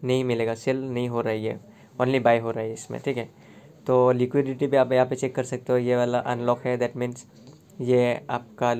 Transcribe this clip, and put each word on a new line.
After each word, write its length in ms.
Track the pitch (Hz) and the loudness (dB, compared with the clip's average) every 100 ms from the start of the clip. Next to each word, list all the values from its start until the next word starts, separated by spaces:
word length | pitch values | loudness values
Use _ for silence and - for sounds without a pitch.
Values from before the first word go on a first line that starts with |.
नहीं 200 | 131 127 | 0 0
मिलेगा, 320 | 127 117 113 113 | 0 0 0 -2
सेल 260 | - 131 | -2 -2
नहीं 240 | 131 120 123 | -2 -4 -2
हो 120 | 117 | -2
रही 240 | 117 110 110 | -2 -2 -4
है, 140 | 113 - - - - | -6 -12 -20 -20 -4
only 200 | 127 131 | 0 2
buy 200 | 117 117 | 4 2
हो 100 | 117 | 0
रहा 120 | 113 | -6
है 100 | 110 | -6
इसमें, 260 | 113 - 120 | -8 -10 -8
ठीक 160 | 120 123 | -4 -6
है। 120 | 117 - - - - - - | -6 -14 -20 -20 -20 -16 2
तो 240 | 127 127 | 4 6
लिक्विडिटी 540 | 127 123 143 135 131 143 | 4 2 0 0 -2 0
भी 100 | 135 | 2
आप 140 | 131 | 4
यहाँ 120 | 127 127 | 2 2
पे 100 | 127 | 0
चेक 200 | 135 127 | -4 -4
कर 80 | 127 | -6
सकते 280 | 127 123 | -6 0
हो, 60 | 127 | 0
ये 160 | 120 123 | 2 0
वाला 240 | 123 120 127 | 2 0 -2
अनलॉक 340 | 120 120 120 | -2 0 -2
है, 160 | 127 123 | -2 -2
that 180 | 120 - | -4 -4
means 260 | 123 123 - - - - _ - | -6 -8 -16 -20 -20 -20 _ -10
ये 400 | 123 123 123 120 - | 2 4 4 0 -4
आपका 460 | 123 117 107 123 | -8 -8 -4 -2